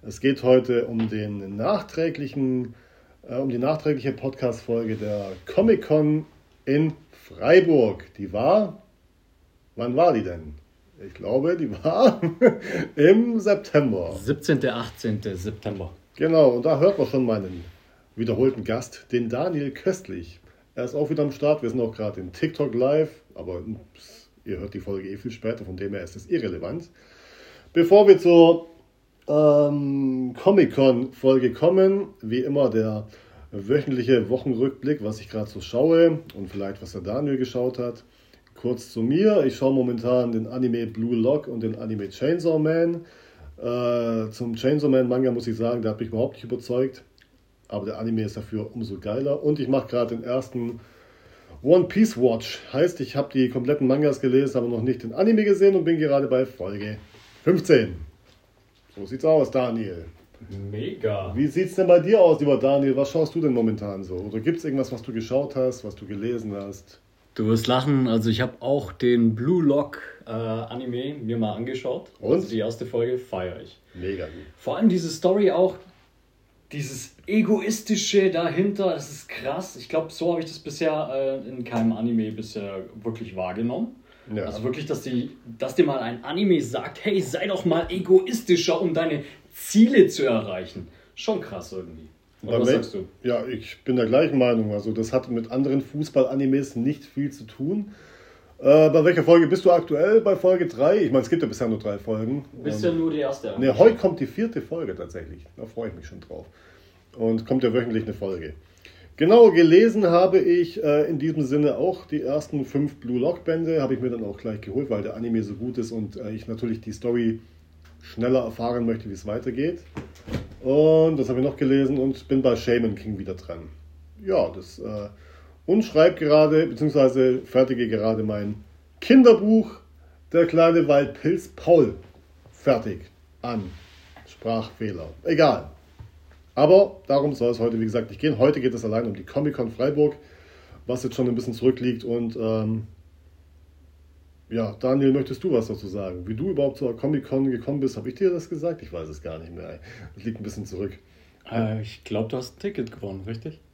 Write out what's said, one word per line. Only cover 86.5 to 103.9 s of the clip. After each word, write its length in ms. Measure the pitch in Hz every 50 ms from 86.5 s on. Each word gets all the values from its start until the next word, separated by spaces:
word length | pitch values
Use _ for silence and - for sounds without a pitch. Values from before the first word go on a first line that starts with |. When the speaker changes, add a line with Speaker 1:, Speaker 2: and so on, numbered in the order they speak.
| 180 156 123
Speaker 2:
sagt, 420 | 113 117 - - - - - -
„Hey, 160 | 208 202 196
sei 260 | - - - - -
doch 200 | 202 196 175 -
mal 220 | 175 160 170 170 -
egoistischer, 920 | 180 185 175 - 190 185 - - 247 220 - - 180 160 - - 160 160
um 140 | 196 170 151
deine 280 | 160 165 160 151 143 - - - - _ _ _
Ziele 540 | - - - - 208 226 240 277 233 180
zu 180 | - - - 143
erreichen.“ 640 | 127 117 107 - 98 92 92 92 87 - 98 85 - - _ _ _ _
Schon 280 | - - - 220 180 -
krass 320 | - 101 92 - - -
irgendwie. 340 | 92 90 85 82 78 - - _ _ _ _ _ _ -
Oder 100 | - 113
Speaker 1:
Bei 80 | 117
Speaker 2:
was 80 | 117 120
Speaker 1:
mir 60 | 131
Speaker 2:
sagst 180 | 113 - - -
du? 100 | 101 92 - _ _ -
Speaker 1:
Ja, 240 | 123 120 117 113
ich 380 | 127 123 110 113 - - - _
bin 120 | - 127
der 100 | 123 117
gleichen 320 | 110 117 135 165 147 139 135
Meinung. 340 | 127 123 120 113 110 107 104
Also 200 | 101 98 110 110
das 200 | 113 110 110 -
hat 160 | 131 127 -
mit 220 | 123 117 113 113
anderen 320 | 123 131 139 131 135 135 131
Fußball-Animes 920 | - - 147 151 151 - 139 131 127 135 135 139 131 135 139 135 - -
nicht 280 | 120 117 135 147 - -
viel 260 | - _ 131 143 143
zu 140 | - - 117
tun. 480 | 110 - - 131 147 196 214 202 - - - - - - - - - - _ _ _ - _
Äh, 320 | - 135 143 156 156 156
bei 140 | 143 165 151
welcher 200 | 175 170 170 151
Folge 240 | 156 170 170 165 143
bist 160 | 170 185 -
du 80 | 185 175
aktuell? 480 | 170 165 - 151 147 165 196 214 226
Bei 160 | 220 202 190
Folge 300 | 185 - 185 185 180 175
drei? 360 | - - 110 135 151 - 214 185
Ich 80 | 117
meine, 120 | 123 131 123
es 80 | -
gibt 120 | - 165 -
ja 60 | 113
bisher 200 | 101 - 127 113
nur 120 | 110 107
drei 180 | - 107 101 101
Folgen. 460 | - - 110 107 110 113 131 143 135 - - - 123
Speaker 2:
Bisher 300 | 151 - 107 107 170 165
Speaker 1:
Und 60 | 165
Speaker 2:
nur 120 | 165 165
die 80 | 151 151
erste 300 | 143 135 139 - - - - 113
Speaker 1:
nee, 80 | 131
Speaker 2:
eigentlich. 120 | 135 131 -
Speaker 1:
heute 180 | 180 226